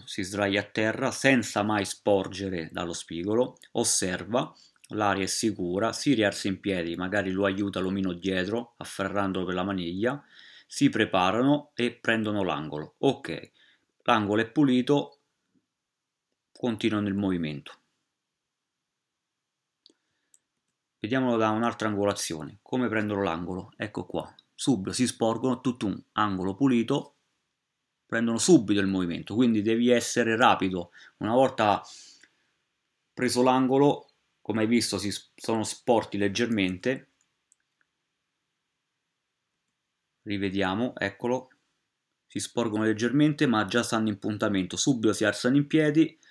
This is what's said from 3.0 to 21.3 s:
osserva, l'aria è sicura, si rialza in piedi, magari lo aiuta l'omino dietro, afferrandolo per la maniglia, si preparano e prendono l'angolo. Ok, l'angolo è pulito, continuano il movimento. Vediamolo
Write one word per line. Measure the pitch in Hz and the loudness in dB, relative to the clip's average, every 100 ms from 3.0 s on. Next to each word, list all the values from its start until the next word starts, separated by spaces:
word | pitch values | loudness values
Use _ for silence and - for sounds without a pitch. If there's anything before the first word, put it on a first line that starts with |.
| - 82 95 113 131 - - | -10 -8 -2 0 0 -4 -8
osserva, | - 117 - 95 90 90 120 156 - _ _ - | -2 0 0 -2 -4 -2 -4 -4 -12 _ _ -10
l'aria | 104 104 98 92 | -2 0 0 -2
è | |
sicura, | - 113 104 90 92 110 | -2 -2 -2 -4 -2 -2
si | - 147 | -2 0
rialza | 117 101 - 101 | 2 2 0 -6
in | 95 | -4
piedi, | 101 92 82 85 | -4 -4 -4 -6
magari | 92 101 95 | -4 -2 -2
lo | 95 | 0
aiuta | 98 95 101 95 | 0 0 -4 -2
l'omino | 92 98 92 | -2 -2 -4
dietro, | 87 95 92 92 117 123 - | -4 -4 -2 -2 -4 -8 -16
afferrandolo | - - 98 98 95 92 | -14 -6 -4 -2 -2 -2
per | 90 | -4
la | 90 95 | -4 -4
maniglia, | 95 85 92 117 143 - - - - - | -4 -6 -2 -2 -4 -12 -20 -20 -20 -12
si | - 143 | 0 0
preparano | 110 104 95 92 107 135 143 - - | 2 2 2 2 2 2 2 -2 -4
e | 120 | -4
prendono | - - 113 107 101 | -2 0 0 0 0
l'angolo. | 90 73 76 73 78 - | -2 -2 -6 -8 -10 0
Ok, | 135 - - - - _ _ _ _ _ | 0 0 -6 -10 -12 _ _ _ _ _
l'angolo | - 113 101 107 | 0 0 2 0
è | 113 | 0
pulito, | 151 139 127 123 143 - _ _ _ _ _ _ _ _ _ _ _ _ _ _ | 2 4 4 2 0 0 _ _ _ _ _ _ _ _ _ _ _ _ _ _
continuano | - 127 107 110 104 104 | -6 -4 0 0 0 0
il | 98 | 0
movimento. | 98 87 80 71 - - _ _ _ _ _ _ _ _ _ _ _ _ _ _ _ _ _ _ _ _ _ _ _ _ _ _ _ _ _ _ _ - | 0 0 -2 -6 -12 -20 _ _ _ _ _ _ _ _ _ _ _ _ _ _ _ _ _ _ _ _ _ _ _ _ _ _ _ _ _ _ _ -10
Vediamolo | 107 131 127 | -2 0 2